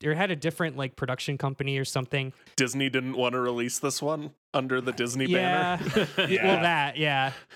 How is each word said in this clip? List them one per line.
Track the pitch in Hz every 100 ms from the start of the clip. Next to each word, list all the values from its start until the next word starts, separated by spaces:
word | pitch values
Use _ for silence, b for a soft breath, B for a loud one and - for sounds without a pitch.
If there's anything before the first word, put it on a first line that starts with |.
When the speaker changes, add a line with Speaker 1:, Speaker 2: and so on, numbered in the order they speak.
Speaker 1:
or | 147
it | 156
had | 196
a | 160
different, | 156 - 165 131
like, | 135 -
production | 127 127 - 139
company | 139 135 139 135
or |
something. | 135 139 127 143 131 B B -
Speaker 2:
Disney | 127 135 135
didn't | 131 127 127
wanna | 123 127
release | 123 120 120 -
this | 143 135
one | 143 156 147 - _
under | 143 131 127
the | 123
Disney | 117 120 127 135
Speaker 1:
Yeah. | 180 180 180 180 175
Speaker 2:
banner. | - 208 185
<laughs> | -
Speaker 1:
Well, | 180
Speaker 3:
Yeah. | 185 190 175
Speaker 1:
that, | 170 165 143 151
yeah. | 151 135 135 B B